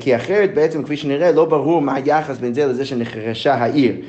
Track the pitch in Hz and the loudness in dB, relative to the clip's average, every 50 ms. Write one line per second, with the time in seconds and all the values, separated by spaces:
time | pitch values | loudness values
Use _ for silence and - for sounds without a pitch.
0 | 127 135 120 110 117 156 196 208 202 160 131 147 156 160 160 151 127 - 151 139 | 0 0 0 0 0 0 2 2 2 2 2 2 2 2 0 -4 -6 -6 -6 -6
1 | 147 139 139 143 170 175 147 156 160 160 160 143 131 156 170 165 143 135 135 135 | -4 -2 0 2 2 4 4 4 4 4 2 2 2 2 2 2 0 0 -2 -2
2 | 131 147 147 156 151 143 131 117 123 120 117 143 147 135 123 123 139 139 135 120 | 0 0 0 0 0 -4 -6 -6 -6 -2 0 0 0 0 0 -2 -4 -4 -4 -4
3 | 117 117 - 113 107 113 113 - - 147 135 127 120 113 123 151 131 110 95 - | -4 -6 -6 -6 -6 -6 -6 -2 0 0 2 2 0 0 2 2 2 2 0 -4
4 | - | -8